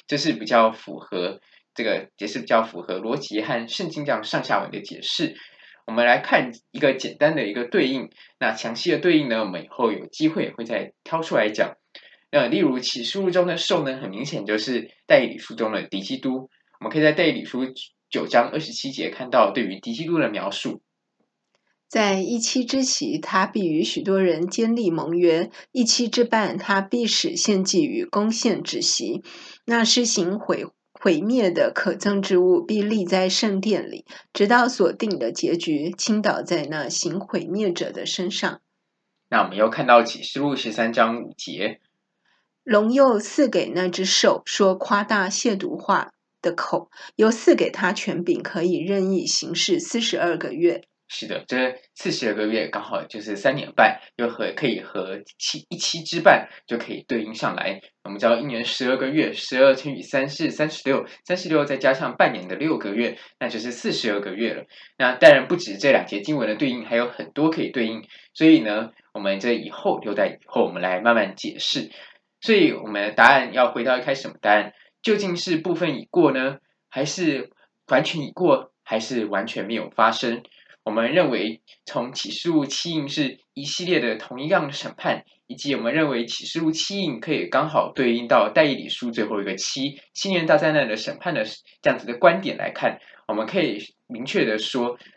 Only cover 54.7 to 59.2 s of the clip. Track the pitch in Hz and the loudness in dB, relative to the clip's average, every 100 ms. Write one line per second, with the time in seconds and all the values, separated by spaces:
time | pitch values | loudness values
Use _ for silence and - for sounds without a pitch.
54.7 | 101 - 104 92 98 101 - - 151 - | -2 -6 -8 -8 -8 -14 -10 -8 -8 -8
55.7 | - - 170 156 170 185 123 - - - | -6 -6 -6 -6 2 6 6 2 -16 -8
56.7 | 113 - 110 - 120 107 113 120 95 - | -8 -6 -10 -4 -4 -4 -6 -4 -4 -6
57.7 | 98 - _ - 101 117 117 143 117 117 | -6 -12 _ -14 0 4 4 0 -6 -4
58.7 | - 127 131 131 156 | -4 -2 0 0 0